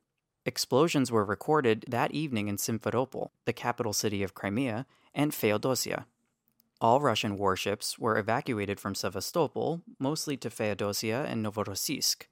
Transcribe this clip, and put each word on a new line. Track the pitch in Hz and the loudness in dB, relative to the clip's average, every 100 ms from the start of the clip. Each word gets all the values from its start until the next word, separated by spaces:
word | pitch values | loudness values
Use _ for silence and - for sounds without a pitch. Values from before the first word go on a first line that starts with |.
| _ _ _ _ - | _ _ _ _ -6
Explosions | - - 131 165 156 127 | -4 2 4 4 4 2
were | 113 | 2
recorded | 101 98 - 151 127 110 - | 2 -2 2 2 4 2 0
that | 113 143 | 0 0
evening | 143 156 113 104 | 0 -2 -2 -2
in | 101 | -2
Simferopol, | - 113 107 113 131 - - - - | -2 -2 0 0 -2 -4 -10 -6 -6
the | |
capital | - 123 - 113 | -2 -2 -2 -2
city | 104 110 101 | 0 -2 0
of | 98 | -4
Crimea, | - 98 101 135 107 135 _ _ | -4 -4 -2 -2 -4 -8 _ _
and | - 151 | -2 -2
Feodosia. | - 107 107 127 120 - - - _ _ _ _ _ _ _ | 2 2 2 2 0 -2 -4 -8 _ _ _ _ _ _ _
All | 117 127 | 6 6
Russian | 143 107 117 101 | 6 2 0 0
warships | 101 92 104 101 - - | 2 2 0 -2 -4 -4
were | 120 110 | 0 2
evacuated | 104 117 147 107 101 98 | 2 0 0 -2 -2 -4
from | 104 95 | -4 -4
Sevastopol, | 101 98 - 175 143 113 120 165 - - | -4 -4 -4 0 0 0 -2 -4 -8 -6
mostly | 135 156 - 135 | -4 -2 -4 -6
to | 120 | -6
Feodosia | - 110 101 104 101 110 117 147 | -4 -2 0 -2 -2 -2 -2 -2
and | 120 107 | -2 -2
Novorossiysk. | 107 101 98 - 131 - - - | -2 -4 -4 -4 -2 -2 -2 -6